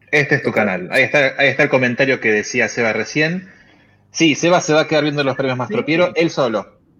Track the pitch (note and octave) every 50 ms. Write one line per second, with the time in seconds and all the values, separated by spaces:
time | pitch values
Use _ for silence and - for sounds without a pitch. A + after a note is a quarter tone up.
0 | _ _ D3 D3+ C#3 - D3 C3 - B2+ G#2 A2 G#2+ G2+ F#2 F2+ F#2 E2+ - C3
1 | C3 B2 - D3 C3+ C3+ - - C#3 C3 - - D3 C#3 C#3+ C3 B2+ A#2+ A#2+ -
2 | C#3 C3+ B2+ B2 - A2+ G#2+ G#2 G2+ - - B2 A2+ G#2 - B2+ A#2 A2 G#2+ A2
3 | G#2+ - - D3+ D#3 D#3+ F3 F#3+ - - - _ _ _ _ _ _ _ _ _
4 | _ _ - - E3 D#3 C3 - D#3+ E3+ F3+ E3 - - D3+ D#3 D3 - D#3+ D3+
5 | D3 D3+ C#3+ D3 C#3+ C3+ B2 - C3+ C3 B2+ B2+ B2 A2 G#2 A#2 A#2 C#3+ D#3+ E3
6 | F3+ F3+ - D#3 E3+ D#3+ - E3 C3+ A#2 A2 G2+ F#2+ - _ _ _ _ _